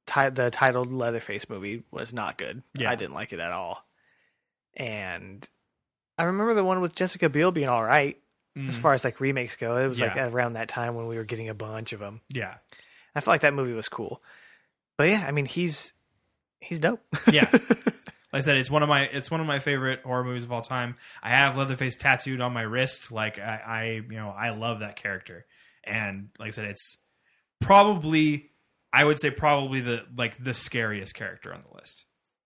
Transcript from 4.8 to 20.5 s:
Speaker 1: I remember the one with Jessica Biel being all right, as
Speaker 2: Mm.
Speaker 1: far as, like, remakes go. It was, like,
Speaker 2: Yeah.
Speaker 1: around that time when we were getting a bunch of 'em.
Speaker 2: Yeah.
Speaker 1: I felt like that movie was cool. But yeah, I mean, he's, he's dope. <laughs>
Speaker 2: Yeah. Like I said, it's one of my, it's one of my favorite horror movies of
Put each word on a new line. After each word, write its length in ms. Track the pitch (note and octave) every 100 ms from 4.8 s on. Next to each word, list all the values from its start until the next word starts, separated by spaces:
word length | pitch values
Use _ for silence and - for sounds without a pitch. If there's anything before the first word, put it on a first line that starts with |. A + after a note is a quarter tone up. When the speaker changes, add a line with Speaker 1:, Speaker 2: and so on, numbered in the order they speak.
| A#2+ G#2+ F#2+ E2+ G2 G2+ - _ _ _ _ _ _ -
Speaker 1:
I 80 |
remember 300 | E3+ F#3+ A3+
the 100 | A3
one 160 | F#3 F#3
with 140 | F3
Jessica 340 | - F#3 - E3
Biel 220 | C#3 F3+
being 180 | F3 C3+
all 160 | A#2+
right, 320 | A2+ D3 C#3+ - _ _ _ C#3+
as 200 | C3+ A#2+
Speaker 2:
Mm. 40 |
Speaker 1:
far 140 | D3
as, 100 | C3+
like, 160 | B2+ -
remakes 360 | C3+ C3+ B2 -
go. 200 | A#2 A#2+
It 120 | C3
was, 120 | B2
like, 140 | A2+
Speaker 2:
Yeah. 140 | G2+ B2
Speaker 1:
around 260 | B2 A#2+
that 140 | A2+ A2+
time 260 | B2 A#2+
when 120 | A#2 A#2
we 80 | A2+
were 80 |
getting 240 | G#2+ A2+ A2+
a 60 |
bunch 380 | G#2+ A2 A2 A2+
of 80 | G#2
'em. 200 | G2+ A2+ -
Speaker 2:
Yeah. 240 | B2+ F#2+ - _ - _ _ _
Speaker 1:
I 60 | D3
felt 140 | G#3+
like 60 | D#3+
that 120 | D3
movie 180 | C#3 B2+
was 140 | A2 -
cool. 320 | - G#2 - _ - - _ _ _ _ -
But 120 | D#3+
yeah, 160 | G#3+ D3
I 40 |
mean, 120 | D3 C3+
he's, 460 | E3+ F3 D3 - - _ _ _ _ _ _
he's 200 | - E3
dope. 220 | D#3+ A#3+ _ -
<laughs> 140 | -
Speaker 2:
Yeah. 180 | D3 - - - - A3+ - - - _
Like 80 | C3+
I 40 |
said, 120 | C#3 C3+
it's 140 | B2
one 120 | D3+
of 60 | D3+
my, 140 | C#3+ C#3
it's 220 | C#3 -
one 100 | D#3+
of 40 | D#3
my 120 | C#3
favorite 420 | D3 C#3 C3 B2+
horror 200 | B2+ B2+
movies 200 | B2+ B2
of 80 | A#2+